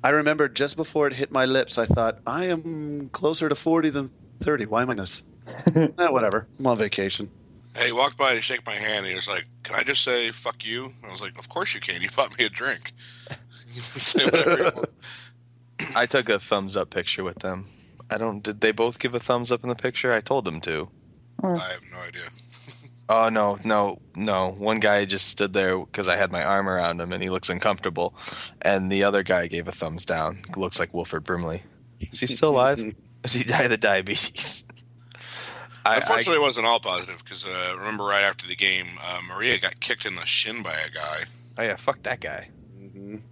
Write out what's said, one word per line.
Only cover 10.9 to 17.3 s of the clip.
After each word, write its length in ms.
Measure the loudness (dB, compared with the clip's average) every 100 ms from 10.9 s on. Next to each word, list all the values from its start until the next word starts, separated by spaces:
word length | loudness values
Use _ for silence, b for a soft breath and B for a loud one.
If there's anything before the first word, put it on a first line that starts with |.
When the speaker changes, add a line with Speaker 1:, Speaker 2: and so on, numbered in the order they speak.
| -14
Speaker 3:
I 80 | -14
was 80 | -10
like, 140 | -10 -12
"Of 100 | -10
course 240 | -6 -4
you 80 | -6
can. 220 | -4 -4
You 60 | -2 0
bought 220 | 0 2
me 80 | 0
a 40 |
drink." 440 | 0 -4 -4 -8 -18 B B B
<laughs> 140 | B B B B -12
Say 420 | -10 0 2 4
whatever 340 | 4 4 4 4
you 60 | 2
want. 160 | 0 -8 _ B B B B _ _ _ -10 -2 0
Speaker 4:
I 100 | 2
took 240 | 2 2
a 100 | 0
thumbs 380 | 2 0 0 -2
up 120 | -2
picture 340 | -2 -2 -4
with 140 | -4